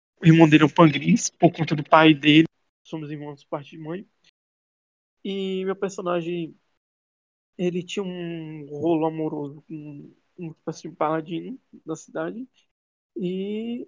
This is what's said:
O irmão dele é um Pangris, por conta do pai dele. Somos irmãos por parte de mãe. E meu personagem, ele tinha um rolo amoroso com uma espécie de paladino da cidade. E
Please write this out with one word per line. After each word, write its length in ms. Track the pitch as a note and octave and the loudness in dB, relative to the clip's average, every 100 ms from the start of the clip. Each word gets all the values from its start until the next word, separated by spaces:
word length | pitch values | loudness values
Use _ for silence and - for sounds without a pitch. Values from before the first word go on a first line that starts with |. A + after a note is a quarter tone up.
| _ _ | _ _
O 60 | E3 | 4
irmão 220 | D#3+ D#3+ | 8 8
dele 160 | D3+ | 8
é 20 | D3+ | 4
um 40 | |
Pangris, 600 | - D#3+ C#3 D#3 A3+ - | 6 4 4 0 0 0
por 220 | - E3 | 0 0
conta 240 | E3+ D#3 D3+ | 2 -4 -4
do 120 | - | 4
pai 240 | D#3+ D#3+ | 6 8
dele. 360 | D3 D3+ D3+ E3 _ _ _ | 6 6 4 4 _ _ _
Somos 300 | _ D#3+ D3 | _ -12 -10
irmãos 320 | D3+ D3 C#3 | -12 -12 -16
por 60 | _ | _
parte 200 | D#3 C#3 | -12 -12
de 80 | D#3+ | -16
mãe. 260 | D#3 F3+ - _ _ _ _ _ _ _ _ _ _ _ | -12 -12 -14 _ _ _ _ _ _ _ _ _ _ _
E 420 | G3 G3 F#3+ F#3+ | -8 -6 -6 -4
meu 120 | F#3+ F#3+ | -6 -4
personagem, 840 | G3 F#3+ F3+ F3 E3 F3 D#3+ - _ _ _ _ _ _ _ _ _ - | -6 -6 -4 -4 -4 -8 -8 -14 _ _ _ _ _ _ _ _ _ -6
ele 280 | F3+ F3 | -4 -4
tinha 180 | F3 - | -6 -8
um 640 | F#3+ F3+ E3+ E3 D#3 D#3 C#3+ | -8 -8 -10 -10 -12 -14 -14
rolo 360 | D3 D#3+ D#3+ D#3+ | -4 -2 0 0
amoroso 560 | D#3+ D#3 D3+ C#3+ D3 _ | -4 -6 -6 -10 -14 _
com 440 | D#3+ D3 C#3+ D3+ _ _ - | -16 -14 -18 -20 _ _ -16
uma 140 | E3 | -14
espécie 380 | E3 - D#3 E3 | -12 -12 -12 -16
de 80 | E3 | -4
paladino 640 | D3+ D#3+ D#3 E3 F3+ C4 _ - - | -2 -2 -6 -10 -10 -16 _ -20 -12
da 80 | |
cidade. 540 | D#3+ - D#3+ E3 G#3 C4 _ _ _ _ _ _ | -12 -10 -10 -10 -10 -16 _ _ _ _ _ _
E 720 | E4+ F3+ F#3 G3 G#3+ A#3 A#3+ | -8 -6 -6 -6 -8 -8 -10